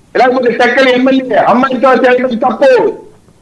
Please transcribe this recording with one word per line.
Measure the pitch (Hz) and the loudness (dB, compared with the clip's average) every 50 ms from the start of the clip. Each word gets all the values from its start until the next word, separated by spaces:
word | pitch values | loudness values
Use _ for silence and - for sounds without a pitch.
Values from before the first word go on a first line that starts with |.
| _ _ - 196 | _ _ -2 0
లేకపోతే | 240 254 254 262 233 240 | 0 0 0 0 -2 -2
టెక్కలి | 214 262 285 240 247 269 262 254 | -2 0 0 0 0 0 0 2
ఎమ్మెల్యే | 247 254 254 269 269 262 - - 214 | 0 0 0 0 0 0 -2 -2 -2
అమ్మాయితో | 175 - - 208 247 269 262 254 226 262 262 | 0 0 2 0 0 0 -2 -2 0 0 2
చేయడం | 254 - 254 247 247 247 247 254 233 | 2 2 2 2 0 0 -2 -2 -4
తప్పు, | 214 269 247 220 - 277 262 262 440 156 - - - - - - _ _ _ _ _ | -2 -4 -4 -2 0 2 2 4 2 2 -2 -4 -8 -14 -20 -20 _ _ _ _ _